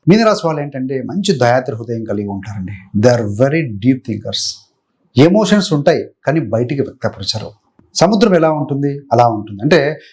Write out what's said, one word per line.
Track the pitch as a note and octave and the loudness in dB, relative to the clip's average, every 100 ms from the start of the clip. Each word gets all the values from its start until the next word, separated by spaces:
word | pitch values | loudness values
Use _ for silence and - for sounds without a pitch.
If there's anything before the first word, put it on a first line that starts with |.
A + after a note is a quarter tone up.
| D#3 | 4
మీన | A3 A3 | 4 4
రాశి | G3+ E3 | 2 -2
వాళ్ళు | D3 | -4
ఏంటంటే | C#3+ C3+ C3 C3+ | -6 -6 -6 -6
మంచి | A#2 F#3+ G3+ C#3+ | -6 -4 0 2
దయాద్ర | A#2+ B2+ B2+ | 2 2 -2
హృదయం | A2+ A#2 A2+ | -8 -8 -8
కలిగి | G#2+ G#2 G2+ | -6 -6 -4
ఉంటారండి. | G2 G#2+ G#2 F#2 - - G#2 | -8 -10 -10 -10 -12 -6 2
They | B2 A#2+ | 4 4
are | G#2 | 0
very | G2+ C3+ E3 C#3 | 0 0 0 -4
deep | G2+ B2 B2+ - | -2 0 0 -2
thinkers. | G#2+ G2+ - - - _ _ _ _ _ A#2+ | -8 -8 -8 -8 -10 _ _ _ _ _ 4
ఎమోషన్స్ | D#3+ G#3+ F#3+ G#3 F3+ | 4 4 2 2 2
ఉంటాయి | D3 E3+ C3 - _ - | 0 2 0 -2 _ -2
కానీ | D#3+ | -2
బయటికి | A2 A2+ A#2+ C#3+ | 0 -2 -2 -4
వ్యక్తపరచరు. | - - G#2+ - G2 A2 E2+ - _ _ _ | -6 -4 -8 -6 -8 -8 -10 -18 _ _ _
సముద్రం | - E3+ G#3+ A3 | 0 2 4 4
ఎలా | E3+ D#3+ | 4 2
ఉంటుంది | D3+ C3+ C#3 C#3+ C#3+ - | -2 -4 -4 -4 -6 -2
అలా | A#2+ A#2+ | 2 2
ఉంటుంది. | G#2 G#2 G2+ | 2 -8 -4
అంటే | C#3 D#3+ C#3 D3+ - | 2 2 2 -4 -14